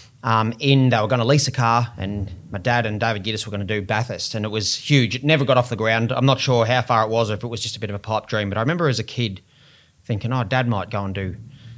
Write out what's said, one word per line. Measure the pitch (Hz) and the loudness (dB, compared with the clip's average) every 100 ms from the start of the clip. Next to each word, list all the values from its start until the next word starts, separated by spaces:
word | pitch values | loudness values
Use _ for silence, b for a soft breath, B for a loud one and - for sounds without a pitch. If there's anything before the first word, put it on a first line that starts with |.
| B _ 120 | B _ 2
Um, | 110 110 113 | 4 4 0
in, | 139 139 127 | 4 6 6
they | 113 | 4
were | 107 | 2
gonna | 123 117 | 2 4
lease | 147 - | 4 2
a | |
car, | - 117 120 120 - | 2 2 2 0 -4
and | 98 104 98 - - | -6 -4 -6 -10 -10
my | 101 | -4
dad | 123 120 110 | 0 0 0
and | 107 | -2
David | 113 107 101 | -2 -2 -4
Giddis | 107 104 | -6 -4
were | |
gonna | 101 98 | -6 -4
do | 107 | -4
Bathurst, | 101 107 113 92 - 110 | -2 -2 -2 -6 -6 -6
and | 104 | -4
it | |
was | 107 98 - | -4 -4 -6
huge. | - 143 113 120 | 2 2 2 0
It | 143 | 2
never | 156 | 2
got | 131 123 | 4 2
off | 123 | 2
the | 104 | 0
ground. | 110 113 113 | 0 2 0
I'm | 127 135 | 2 2
not | 131 | 2
sure | - 120 113 | 2 2 4
how | 127 | 2
far | 120 113 | 2 2
it | 110 | 2
was | 113 107 | 2 0
or | |
if | 104 | -2
it | 120 | -6
was | 113 | -6
just | - - | -8 -6
a | |
bit | 101 | -8
of | 101 | -8
a | |
pipe | - 110 - | -4 -4 -2
dream, | 110 101 | -4 -2
but | 104 | -2
I | |
remember | 120 175 156 | 0 0 0
as | 110 | 0
a | |
kid | - - 113 95 b b b b b b - | -4 -4 -4 -4 b b b b b b -6
thinking, | 104 113 | -6 -2
"Oh, | 135 98 | -2 0
Dad | 127 120 | 0 0
might | 104 90 | -2 -2
go | 104 | -6
and | 98 | -4
do | 98 95 85 - B B | -4 -6 -8 -16 B B